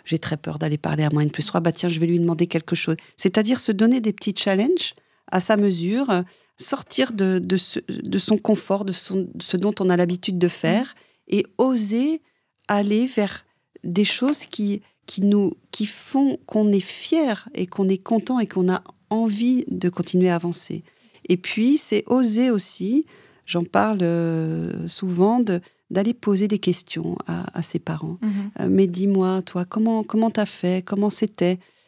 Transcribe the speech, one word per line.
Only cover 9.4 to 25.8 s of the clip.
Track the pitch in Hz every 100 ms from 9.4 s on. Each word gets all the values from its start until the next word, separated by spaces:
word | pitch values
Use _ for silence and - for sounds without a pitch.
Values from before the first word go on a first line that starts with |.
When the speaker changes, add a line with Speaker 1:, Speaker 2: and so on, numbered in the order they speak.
Speaker 1:
ce | - 185
dont | 202 208
on | 185
a | 175
l'habitude | 180 180 - 180
de | 175
faire, | - 160 196 262 -
Speaker 2:
Mm. | _ _ - 202
Speaker 1:
et | - -
oser | 262 247 202 226 285 320 - _ _ _ -
aller | 202 202 214 254
vers | 233 202 - - _ _ -
des | 180 180 202
choses | - 262 294 -
qui, | - 208 202 - _ -
qui | -
nous, | 202 208 196 - _
qui | - 208
font | - - 269 277 - -
qu'on | 214 214
est | 202
fier | 180 - - 320 285 202 - -
et | 180
qu'on | - 190
est | 190
content | - 226 220 254
et | 214
qu'on | 185 180
a | 185 - - _
envie | 220 226 202 240 254 -
de | 180 180
continuer | 180 175 185 180
à | 170
avancer. | 175 170 - 160 - _ _ _ -
Et | 180
puis, | - - 233 302
c'est | - 208 -
oser | 254 240 214 254
aussi | 214 - - 190 269 311 - - _ -
j'en | 175
parle, | 170 202 208 208
euh, | 170 170 165 160 160 160 165 - 165
souvent, | - 190 175 196 247
de, | 220 175 - _